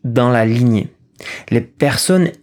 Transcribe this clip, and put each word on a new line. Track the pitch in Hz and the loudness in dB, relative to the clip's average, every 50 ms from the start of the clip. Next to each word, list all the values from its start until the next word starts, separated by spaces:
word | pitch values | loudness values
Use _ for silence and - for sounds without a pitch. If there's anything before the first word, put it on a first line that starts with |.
| - | -8
dans | 127 113 127 120 123 | -4 0 0 2 2
la | 123 120 113 | 2 2 2
lignée. | 113 113 120 123 123 113 104 - - - _ _ _ _ - - - - - - - | 2 2 2 2 2 2 0 -2 -4 -10 _ _ _ _ -20 -18 -18 -18 -16 -6 -4
Les | 117 120 | -2 -2
personnes | 117 - _ - 147 143 - - - - 185 185 175 170 - - | -2 -4 _ -2 -2 0 0 -2 0 0 2 2 0 -2 -4 -6